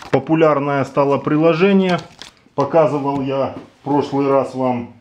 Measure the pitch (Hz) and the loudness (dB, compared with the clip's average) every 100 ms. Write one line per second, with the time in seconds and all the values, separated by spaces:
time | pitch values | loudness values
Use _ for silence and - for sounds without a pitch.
0 | - 139 135 160 160 143 143 143 131 - | -2 -2 0 2 4 2 0 -2 -2 0
1 | 143 139 147 151 170 160 196 196 190 170 | 0 0 0 2 2 2 4 4 2 -2
2 | - - - _ _ - 135 165 151 143 | -6 -20 -20 _ _ -4 0 2 2 0
3 | 139 143 131 135 120 - - _ 139 143 | -4 -4 -4 -2 -4 -6 -18 _ -2 -2
4 | 127 139 139 135 123 127 131 120 117 - | 0 -2 2 0 0 -2 -2 -2 -6 -16